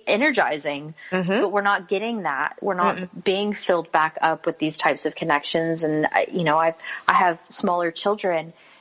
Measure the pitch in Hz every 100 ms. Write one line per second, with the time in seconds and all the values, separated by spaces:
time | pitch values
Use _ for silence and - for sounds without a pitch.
0 | - 202 294 233 135 151 147 143 151 160
1 | - 185 180 196 226 202 202 202 - 196
2 | 220 233 165 135 151 - - 185 180 160
3 | 185 - 185 190 208 202 - 175 165 165
4 | 156 - 160 156 - 156 156 156 165 135
5 | 156 - 170 147 - 170 165 160 160 151
6 | 151 - - 170 160 151 165 165 - -
7 | - 185 185 170 - - 202 175 175 165
8 | 202 214 202 170 160 - - -